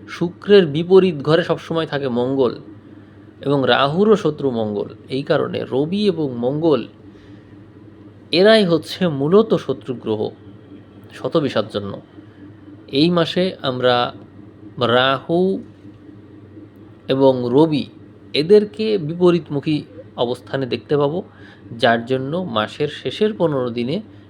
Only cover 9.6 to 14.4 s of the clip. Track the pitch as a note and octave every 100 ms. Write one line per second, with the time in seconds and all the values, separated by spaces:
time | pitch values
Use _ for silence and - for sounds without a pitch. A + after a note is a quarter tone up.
9.6 | - C3 - A#2+ A2+ G#2+ G#2+ - - -
10.6 | - - - - - - C3+ E3+ C3+ A2+
11.6 | G#2 G#2 G2+ - - - - - - -
12.6 | - - - C3+ E3 F3 D#3+ F3+ F#3 -
13.6 | C#3 B2+ B2 B2 B2 - - -